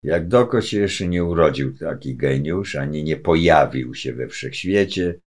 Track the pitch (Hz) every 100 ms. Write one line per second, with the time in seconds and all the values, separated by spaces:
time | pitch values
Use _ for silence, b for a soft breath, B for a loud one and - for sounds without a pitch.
0 | 76 85 82 120 123 123 - 104 101 -
1 | 90 90 85 85 78 65 67 67 80 67
2 | 67 64 69 67 73 90 98 73 71 76
3 | 76 76 - 82 85 80 67 65 64 65
4 | 65 60 64 - 65 - 90 98 - -
5 | 87 175 _